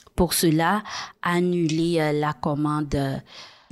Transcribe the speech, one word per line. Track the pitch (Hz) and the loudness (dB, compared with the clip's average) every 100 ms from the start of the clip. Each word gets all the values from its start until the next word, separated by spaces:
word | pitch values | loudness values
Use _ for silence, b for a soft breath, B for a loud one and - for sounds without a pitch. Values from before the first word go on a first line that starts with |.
| - | -8
pour | - 175 | -2 0
cela, | - 175 156 165 208 - B B B | 2 2 4 2 0 -2 B B B
annuler, | 175 175 180 175 165 160 165 165 | -2 0 2 2 0 0 0 2
euh, | 151 | 2
la | 147 151 | 0 -2
commande, | 147 165 147 151 151 151 | -2 -2 -2 0 -2 -2
euh, | 147 135 135 - B B B B | -2 -2 -4 -10 B B B B